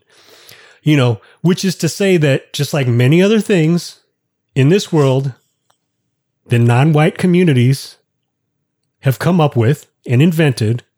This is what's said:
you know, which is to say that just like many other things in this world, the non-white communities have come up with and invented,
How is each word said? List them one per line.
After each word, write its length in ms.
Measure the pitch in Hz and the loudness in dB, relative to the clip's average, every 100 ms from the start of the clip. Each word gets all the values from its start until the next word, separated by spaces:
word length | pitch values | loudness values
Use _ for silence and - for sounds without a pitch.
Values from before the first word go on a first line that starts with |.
| _ _ _ - - - - _ | _ _ _ -20 -20 -20 -20 _
you 140 | 151 147 | -2 0
know, 240 | 123 110 - _ | 0 -2 -10 _
which 220 | 165 190 190 | -2 -2 -4
is 100 | - | -4
to 120 | 165 | -6
say 280 | - 196 180 | -2 0 0
that 360 | 147 135 - | 0 -2 -6
just 180 | - 143 | -8 -6
like 140 | 156 123 | -4 -2
many 320 | 120 123 170 | 0 2 2
other 180 | 196 220 | 2 0
things 600 | 202 185 156 170 - - _ _ _ _ _ | 0 0 0 -2 -6 -18 _ _ _ _ _
in 160 | 135 135 | 0 2
this 200 | 202 - | 0 0
world, 420 | 160 135 131 135 - _ _ _ _ _ _ _ _ _ _ - | 0 0 0 -4 -10 _ _ _ _ _ _ _ _ _ _ -4
the 120 | 120 | 0
non-white 600 | 117 120 156 151 160 - | 2 2 2 2 0 0
communities 800 | 180 175 180 127 120 139 - - _ _ _ _ _ _ _ _ _ _ | 0 2 2 2 2 0 -6 -20 _ _ _ _ _ _ _ _ _ _
have 180 | 135 123 | -4 -2
come 200 | 160 180 | -2 0
up 140 | 147 | 0
with 320 | 123 113 151 - _ - | 0 0 -2 -8 _ -4
and 160 | 123 | 0
invented, 600 | 170 160 151 120 110 120 - | 2 2 -2 -2 -4 -4 -10